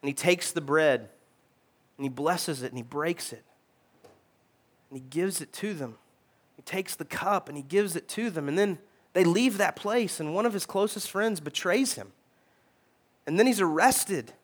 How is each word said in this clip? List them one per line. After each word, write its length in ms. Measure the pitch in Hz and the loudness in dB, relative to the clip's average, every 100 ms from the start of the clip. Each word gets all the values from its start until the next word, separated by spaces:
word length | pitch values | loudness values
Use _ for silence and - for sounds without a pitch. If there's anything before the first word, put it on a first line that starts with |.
And 80 | 143 | -6
he 60 | |
takes 380 | 139 180 180 - | 0 2 2 2
the 80 | 175 | -4
bread, 480 | 143 151 156 127 107 - _ _ _ _ _ _ _ - | 2 4 4 2 -2 -20 _ _ _ _ _ _ _ -8
and 80 | |
he 40 | 139 | -6
blesses 540 | 127 147 175 - 139 | -2 0 0 -2 -6
it, 60 | 127 | -6
and 80 | 123 | -10
he 60 | |
breaks 500 | 120 143 160 170 - | -8 -4 -2 -4 -8
it. 100 | 117 _ _ _ _ _ _ - _ _ _ _ _ _ _ _ | -12 _ _ _ _ _ _ -20 _ _ _ _ _ _ _ _
And 80 | 135 | -16
he 60 | 131 | -8
gives 320 | 147 185 185 | -2 -2 -2
it 120 | 151 | -10
to 180 | - 208 | -8 -6
them. 260 | 180 131 110 _ _ _ _ _ - | -6 -8 -10 _ _ _ _ _ -20
He 60 | |
takes 320 | - 190 190 | -8 -6 -6
the 100 | - | -8
cup, 440 | 160 - 190 202 - | -8 -4 0 0 -2
and 80 | 147 | -12
he 60 | |
gives 340 | 139 185 208 165 | -2 0 0 -2
it 100 | - | -6
to 200 | - 233 | -4 -4
them. 180 | 165 143 | -2 -2
And 100 | 160 | 2
then 200 | 208 170 - _ _ | 2 0 -10 _ _
they 120 | 180 | 2
leave 340 | 175 175 254 196 | 4 4 2 2
that 180 | 185 - | -2 -2
place, 440 | 202 240 208 - | -2 0 0 -4
and 140 | 156 | -4
one 120 | 170 233 | 0 0
of 60 | |
his 140 | 202 - | 0 -4
closest 440 | 196 208 - - | 0 0 -2 -6
friends 300 | 190 220 190 | -2 0 -2
betrays 540 | 147 - 180 208 269 | -6 -4 0 2 2
him. 180 | - 98 _ _ _ _ _ _ _ _ _ _ _ - | -2 -10 _ _ _ _ _ _ _ _ _ _ _ -2
And 120 | 165 | 4
then 80 | 247 | 4
he's 140 | 208 | 6
arrested. 760 | 180 156 233 254 - 180 117 - | 2 6 6 4 0 -4 -4 -18